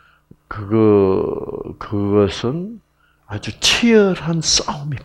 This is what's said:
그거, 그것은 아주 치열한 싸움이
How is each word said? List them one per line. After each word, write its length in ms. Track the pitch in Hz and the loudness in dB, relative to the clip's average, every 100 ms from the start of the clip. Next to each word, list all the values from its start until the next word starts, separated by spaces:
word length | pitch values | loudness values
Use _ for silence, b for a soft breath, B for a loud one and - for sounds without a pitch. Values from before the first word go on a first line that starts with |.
| b b b - - | b b b -20 -16
그거, 1300 | 101 101 110 107 104 95 95 82 - - - - - | -12 -2 4 6 6 4 2 -2 -6 -8 -10 -12 -14
그것은 1000 | - 104 101 104 101 - 120 156 190 226 _ _ _ _ - | -8 -4 0 2 2 0 -4 -4 -8 -12 _ _ _ _ -14
아주 300 | 101 - - | -12 -10 -4
치열한 800 | - - 240 226 196 180 151 165 | 0 2 4 6 4 2 -4 -4
싸움이 560 | 156 - - 151 147 135 | 0 -2 -2 -8 -8 -10